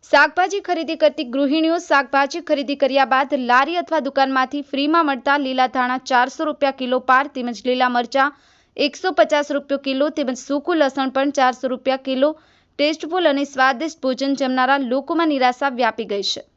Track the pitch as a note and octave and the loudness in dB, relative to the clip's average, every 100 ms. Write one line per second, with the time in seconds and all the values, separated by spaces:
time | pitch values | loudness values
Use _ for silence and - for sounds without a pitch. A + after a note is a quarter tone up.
0 | - C#4+ D4+ D4+ F4+ G4 F#4+ E4+ D4+ D#4+ | 2 2 2 2 -2 -2 -4 -4 -2 0
1 | D4+ D4 C4 B3+ C#4 D#4 D#4+ E4+ D#4+ C#4+ | 0 0 -6 -2 0 2 0 -2 2 0
2 | C4 C#4 C#4 E4 - D4 B3+ C#4 C4+ C4+ | 2 0 0 -4 -4 -2 -2 -2 0 2
3 | C4 C4 C#4 C#4+ A#3+ B3 C#4 F4 E4+ D#4+ | 2 2 0 -2 2 2 2 -2 -2 -2
4 | C4+ C4+ C4+ C4 C4 C#4+ C#4 C4+ C#4+ E4+ | -2 0 0 2 -2 -4 -6 -2 2 2
5 | D#4 C4+ C#4 C#4+ C4 C4 B3+ C4 B3 B3+ | 2 -2 0 0 0 0 0 0 -2 -4
6 | - B3+ B3+ - D#4 D4 C#4 C4+ B3 B3+ | 0 2 0 -2 -4 0 -2 -2 -2 -2
7 | B3+ C4 C#4 C4+ A#3+ A3 B3+ B3+ B3+ A#3+ | 4 2 2 -6 -8 -6 -4 0 2 0
8 | A#3 C#4 C#4 C#4+ _ _ _ - C#4+ C#4+ | 0 0 0 -2 _ _ _ -2 -2 -2
9 | F#4 E4 D#4 D4 D4 C#4+ C#4 C#4 C#4 C4+ | -4 2 2 2 0 -4 -2 -4 -2 -2
10 | D4 D4+ C4 B3 - C#4+ C#4+ E4+ C#4 C4+ | -2 -2 -4 -6 -4 -4 0 2 2 0
11 | C4 C4+ C#4 C#4+ B3+ B3 B3+ A#3+ C4 C4 | -2 0 0 2 2 0 -6 -4 -2 -4
12 | C4 C4 C#4+ D#4 _ _ _ - D4 D#4 | -2 0 0 0 _ _ _ -2 -2 -2
13 | D#4 F4+ E4 C#4 C#4 B3+ C4 B3+ D#4 - | -4 0 2 0 -4 0 0 2 -6 -4
14 | C4 B3+ C#4 C4+ C4+ C4 B3+ C#4 B3+ B3+ | -4 -2 -2 -2 -2 0 2 2 0 -2
15 | C4+ E4 E4 C#4 B3+ B3 C#4 A#3+ A#3+ A3 | -2 0 0 2 0 0 -4 0 -2 -2
16 | A3 G3+ F#3+ - - | -6 -4 -4 -6 -12